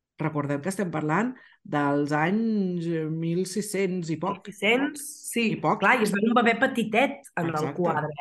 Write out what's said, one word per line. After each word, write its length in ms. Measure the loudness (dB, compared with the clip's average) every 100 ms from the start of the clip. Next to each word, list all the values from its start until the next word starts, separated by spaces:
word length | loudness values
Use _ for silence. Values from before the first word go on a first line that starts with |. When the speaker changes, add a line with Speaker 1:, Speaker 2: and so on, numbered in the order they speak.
| _ -6
Speaker 1:
Recordem 440 | -4 -2 -2 -2
que 80 | -2
estem 180 | -2 -2
parlant 440 | -2 0 0 0 -4 -16 _
dels 520 | -4 0 2 2 2 2
anys, 680 | 2 2 0 0 0 -2 -2
eh, 160 | -2 -2
mil 320 | -2 -2 -2 -2
sis-cents 640 | -4 -4 -2 -2 -2 -4
i 60 | -4
poc. 220 | -4 -6 -10
Speaker 2:
Mil 60 | -2
sis-cents, 500 | 2 2 0 -4 -12 -14 -6
sí. 160 | 0 0
Speaker 1:
I 60 | 0
poc. 220 | 0 4
Speaker 2:
Clar, 160 | 4 4
i 60 | 2
es 60 | 2
veu 140 | 2
un 40 |
bebè 200 | 4 4 4
petitet 680 | 2 0 0 2 2 -2 -8 -4
en 140 | -2
el 20 |
Speaker 1:
Exacte. 220 | -2 -2 0
Speaker 2:
quadre, 380 | 0 0 -4 -4